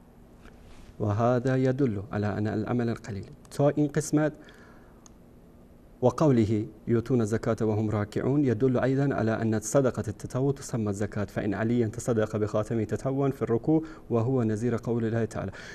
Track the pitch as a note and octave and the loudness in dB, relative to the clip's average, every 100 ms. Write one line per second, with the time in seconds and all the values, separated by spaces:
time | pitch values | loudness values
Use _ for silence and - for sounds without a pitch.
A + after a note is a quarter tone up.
0 | - - - - - - - - - - | -20 -20 -20 -20 -20 -20 -20 -20 -16 -4
1 | A2 G2+ A#2+ B2 C3 C3 C3 C3 C3+ G2 | -2 2 2 2 2 2 2 2 0 0
2 | G2+ G#2 G#2 G2+ G#2+ G#2 - A#2+ A#2 A2 | -4 -4 -2 -2 -2 -2 -2 -2 -2 -4
3 | - G2 - - - - C#3+ D3+ D3 D3+ | -8 -10 -12 -18 -10 2 2 2 0 0
4 | C#3+ D3+ D3+ - - - - - - - | 0 2 0 -4 -18 -20 -20 -20 -20 -20
5 | - - - - - - - - - - | -20 -20 -20 -20 -20 -20 -20 -20 -18 0
6 | B2 - D3+ A#2+ G#2+ G#2+ - - - A#2 | 2 4 4 6 4 0 -4 -8 -2 0
7 | A2+ B2+ G#2 A2 B2 G#2+ A2 G#2+ A2 G#2+ | 2 0 2 0 -2 0 0 0 0 0
8 | G#2 - B2 D3 C3+ A2 C3 B2 B2 C3+ | -2 -2 0 2 2 2 2 2 0 2
9 | C#3 - A2 A2 A2+ G#2+ - C#3 B2+ G#2+ | 0 0 0 0 0 0 2 2 2 0
10 | G#2+ - - B2+ C#3 C#3 - A#2+ G#2 G2 | -6 -6 -6 -2 -2 -2 -4 -4 -2 -2
11 | G#2 G#2+ G2+ A#2+ G#2 F#2+ A2+ A#2+ G#2+ - | -4 -4 -6 -4 -2 -2 0 2 0 -2
12 | - A2+ G#2+ G#2+ G#2 G#2+ - A#2 G#2+ G#2+ | -2 0 0 0 0 -2 -2 -2 -2 -2
13 | C3+ C3+ C#3 C3 A2+ A#2 D#3 D#3 D#3+ - | -2 0 0 0 0 0 2 2 0 -12
14 | - A#2 A#2+ C3 A2 G#2+ A#2+ A2+ B2 A#2 | -2 0 2 2 2 0 0 -2 -2 -2
15 | A2+ A2+ A2 - F#2+ - - | 0 0 -2 -4 -8 -10 -16